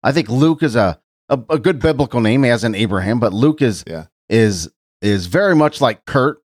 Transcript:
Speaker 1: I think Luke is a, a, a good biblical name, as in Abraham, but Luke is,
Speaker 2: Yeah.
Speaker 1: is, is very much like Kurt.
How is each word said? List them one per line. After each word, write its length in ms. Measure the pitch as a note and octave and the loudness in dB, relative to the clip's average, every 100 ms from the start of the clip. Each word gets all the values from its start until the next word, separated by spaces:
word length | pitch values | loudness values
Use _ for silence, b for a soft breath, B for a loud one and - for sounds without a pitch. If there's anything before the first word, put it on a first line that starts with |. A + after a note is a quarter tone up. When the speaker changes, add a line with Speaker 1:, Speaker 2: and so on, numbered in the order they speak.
Speaker 1:
I 80 | - | 0
think 160 | C#3+ G#2+ | -2 -2
Luke 340 | B2 D#3+ D#3 | 2 2 2
is 120 | D#3 A#2 | 0 0
a, 220 | G2 D#2 _ _ - | 0 -2 _ _ -6
a, 100 | C3+ A2 | -6 -2
a 100 | D#3 | -2
good 200 | E3+ D3+ | 0 0
biblical 420 | D#3+ C#3 C3+ B2 | 0 0 -2 0
name, 240 | G#2+ B2+ C3 | 2 2 2
as 180 | A#2 | 0
in 120 | A2+ G2+ | 0 -2
Abraham, 440 | A2 F#2+ F#2 A#2 | -2 0 -2 0
but 140 | A2+ | 0
Luke 280 | G2 C#3+ D3+ | 2 0 2
is, 220 | B2+ F#2 - | -2 -2 -10
Speaker 2:
Yeah. 200 | D#2+ D#2+ _ _ | -14 -14 _ _
Speaker 1:
is, 420 | A2 A2 F#2 D#2+ _ _ _ | 2 2 0 -8 _ _ _
is 260 | G2+ G2+ F2 | -2 -2 -2
very 280 | B3 G3+ D#3+ | 0 2 4
much 260 | D3+ - | 2 0
like 240 | B2+ G#2+ - | -2 -2 -4
Kurt. 360 | C#3 C3+ D3+ _ | 0 0 -4 _